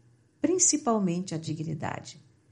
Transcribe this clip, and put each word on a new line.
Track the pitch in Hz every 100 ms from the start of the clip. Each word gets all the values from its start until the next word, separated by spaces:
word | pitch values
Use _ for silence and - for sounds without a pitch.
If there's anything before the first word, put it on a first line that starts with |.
| _ _ _ _
principalmente | 311 359 - 294 247 220 185 175 190 160
a |
dignidade. | 160 156 160 156 - - - - - _ _